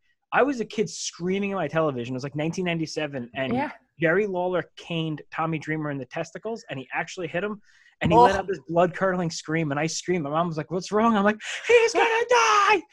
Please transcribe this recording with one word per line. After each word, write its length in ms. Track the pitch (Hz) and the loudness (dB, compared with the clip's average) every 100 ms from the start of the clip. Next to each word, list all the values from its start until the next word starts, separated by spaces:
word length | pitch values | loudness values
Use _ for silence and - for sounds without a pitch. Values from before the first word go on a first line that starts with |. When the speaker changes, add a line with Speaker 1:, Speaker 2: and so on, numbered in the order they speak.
| _ _ _ | _ _ _
Speaker 1:
I 80 | 175 | 2
was 160 | 254 254 | 2 0
a 60 | 214 | -4
kid 240 | - 196 | -4 -4
screaming 600 | - - - 175 190 202 | -4 -10 -6 -4 -2 -2
at 40 | 196 | -4
my 120 | 151 | -2
television. 460 | 160 156 131 120 | 0 0 -2 -4
It 40 | 131 | -6
was, 60 | |
like, 120 | 135 143 | -6 -4
nineteen 300 | 156 170 180 | -4 -2 -2
ninety-seven, 640 | 170 160 - 151 143 120 - | -2 -4 -4 -6 -6 -8 -6
and 180 | 135 | -2
Speaker 2:
Yeah. 180 | 240 285 - _ _ | -2 -4 -8 _ _
Speaker 1:
Jerry 260 | 160 175 214 | 2 2 0
Lawler 380 | 185 180 180 156 - | -2 -2 -2 -4 -12
caned 460 | - 170 160 151 - | -8 -4 -4 -6 -8
Tommy 280 | - 165 160 | -6 -4 -4
Dreamer 320 | 143 156 151 | -4 -6 -4
in 60 | 139 | -6
the 60 | 127 | -8
testicles, 600 | - 165 180 214 226 - | -8 -10 -10 -10 -10 -10
and 100 | 135 | -12
he 80 | 131 | -8
actually 340 | - 175 - 165 | -8 -8 -8 -6
hit 160 | 170 | -4
him, 180 | 202 208 - _ _ _ | -6 -8 -14 _ _ _
and 100 | 151 | 4
he 60 | 214 | 8
let 180 | 240 196 | 8 6
Speaker 2:
Oh. 40 | |
Speaker 1:
out 80 | 185 | -2
this 120 | 180 - | -6 -2
blood-curdling 600 | 170 175 160 190 185 170 | 2 2 2 -2 0 -2
scream, 420 | - - 160 160 | -6 -4 -2 -2
and 80 | 139 | -2
I 60 | 160 | -2
screamed. 380 | 160 - 180 | -4 -2 -2
My 80 | 139 | 0
mom 160 | 151 175 | -2 -2
was 100 | 156 | -4
like, 140 | 139 | -4
"What's 200 | 175 180 | -6 -2
wrong?" 240 | 208 226 214 | 2 2 4
I'm 80 | |
like, 160 | 202 214 - - - | 2 0 -6 -10 4
"He's 260 | 466 453 | 4 6
gonna 320 | 339 453 453 466 | 2 2 2 2
die! 520 | 480 453 427 403 415 427 | 4 4 4 4 2 0